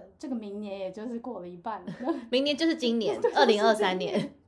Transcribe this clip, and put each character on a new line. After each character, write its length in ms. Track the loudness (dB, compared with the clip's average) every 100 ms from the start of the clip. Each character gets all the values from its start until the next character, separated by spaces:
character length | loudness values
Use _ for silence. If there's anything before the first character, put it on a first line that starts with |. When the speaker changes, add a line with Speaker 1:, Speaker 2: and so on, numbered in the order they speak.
| -10 _
Speaker 1:
这 100 | -6
个 60 | -6
明 260 | -6 -8
年 160 | -8 -6
也 140 | -8
就 160 | -8 -8
是 120 | -8
过 200 | -8 -10
了 100 | -10
一 80 | -10
半 260 | -8 -8
了。 80 | -8 -8 -4
Speaker 2:
<laughs> 200 | -4 0
明 140 | 2
年 120 | 2 2
就 80 | 2
是 80 | 2
今 240 | 2 2
年， 180 | 0 2
Speaker 1:
<laughs> 40 |
对， 120 | 2
Speaker 2:
二 100 | 4
零 200 | 6 6
二 100 | 4
三 240 | 4 2 0
Speaker 1:
就 80 | 0
是 60 |
今 80 | -2
年。 0 |
Speaker 2:
年。 140 | -2 -8